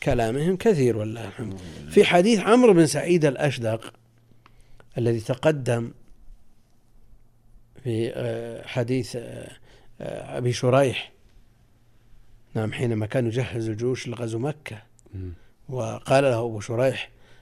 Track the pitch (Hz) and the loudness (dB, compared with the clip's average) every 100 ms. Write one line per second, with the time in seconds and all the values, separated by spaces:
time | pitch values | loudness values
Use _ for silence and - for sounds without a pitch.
0 | - 123 113 131 160 185 233 170 127 107 | -2 0 0 0 0 2 2 4 4 2
1 | 107 113 104 - 113 95 90 - - - | -2 -6 -12 -10 -10 -10 -14 -16 2 4
2 | 196 180 190 220 180 240 247 175 160 147 | 6 6 6 4 6 6 8 8 6 2
3 | 156 175 151 127 147 131 113 110 - - | 2 2 2 2 0 0 -2 -4 -6 -18
4 | _ _ _ - _ - - - - - | _ _ _ -20 _ -20 -20 -20 -10 -2
5 | 117 117 107 127 156 151 123 117 117 - | 0 0 -2 0 0 0 0 -2 -4 -12
6 | - - - - - - _ _ _ - | -20 -20 -20 -20 -20 -20 _ _ _ -20
7 | - - _ _ _ - _ - 127 113 | -20 -20 _ _ _ -20 _ -12 -4 -2
8 | 113 - 123 113 117 117 - 131 120 131 | -2 -4 -6 -6 -8 -12 -8 -4 -2 -2
9 | 113 120 120 120 - - - - - - | -4 -8 -12 -14 -16 -20 -20 -20 -20 -14
10 | - - - 143 123 117 127 131 139 104 | -12 -10 -10 -4 -4 0 2 4 4 0
11 | - _ _ _ _ _ _ _ _ _ | -8 _ _ _ _ _ _ _ _ _
12 | _ - - - _ 113 107 - 123 110 | _ -20 -20 -20 _ -6 -4 -4 -4 -2
13 | 107 135 117 113 117 120 113 107 120 123 | -2 -2 -2 -2 -4 -6 -6 -4 -4 -4
14 | 120 117 117 113 139 151 - 104 - _ | -6 -10 -8 -6 -6 -6 -12 -18 -18 _
15 | - 98 92 87 - _ - 127 113 113 | -16 -12 -12 -14 -20 _ -10 -6 -6 -8
16 | - 135 139 117 120 110 101 117 131 123 | 2 4 4 2 -2 -6 -6 0 0 -2
17 | - _ - - | -8 _ -20 -20